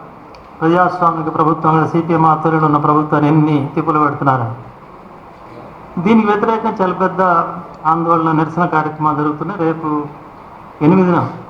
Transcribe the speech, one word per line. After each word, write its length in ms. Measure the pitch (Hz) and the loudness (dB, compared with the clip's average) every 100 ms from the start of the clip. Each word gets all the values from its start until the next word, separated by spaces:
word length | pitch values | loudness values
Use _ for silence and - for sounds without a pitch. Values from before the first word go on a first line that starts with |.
| - - - - - - | -18 -20 -20 -20 -20 -2
ప్రజాస్వామిక 720 | 160 180 180 180 170 160 156 160 | 2 2 2 0 0 -2 -2 0
ప్రభుత్వం, 520 | 156 160 160 160 151 | 0 2 2 2 2
సీపీఎం 380 | 170 160 160 160 | 0 0 2 2
ఆధ్వర్యంలో 400 | 156 165 160 156 | 2 0 0 2
ఉన్న 120 | 147 | 2
ప్రభుత్వాన్ని 520 | 151 147 151 151 147 | 2 2 2 2 4
ఎన్ని 400 | 156 151 147 131 165 | 4 4 2 -2 -2
తిప్పులు 240 | 156 151 | 0 0
పెడుతున్నారు. 480 | 147 - 139 127 117 - - - - - - - - - - - - - - 185 | 0 0 0 0 -2 -8 -14 -20 -20 -20 -20 -20 -20 -20 -20 -20 -20 -20 -12 -2
దీనికి 260 | 175 226 208 | 2 4 2
వ్యతిరేకంగా 480 | 208 226 220 220 - | 0 0 0 -2 -2
చాలా 120 | 185 | -2
పెద్ద 280 | 175 185 180 185 170 170 - - - 156 | 0 -2 2 2 2 0 -6 -14 -6 -2
ఆందోళన, 460 | 165 165 165 160 | 0 2 2 2
నిరసన 340 | 156 156 175 175 | 0 0 -2 0
కార్యక్రమాలు 520 | 156 151 151 156 147 | 0 -2 -2 -2 0
జరుగుతున్నాయి. 420 | 151 147 165 202 | -2 -4 -6 -4
రేపు 460 | 160 160 156 151 147 - - - - - - - | -2 -2 -4 -4 -6 -12 -20 -20 -20 -20 -16 0
ఎనిమిదిన 460 | 151 190 180 165 120 - | 4 4 4 2 -2 -8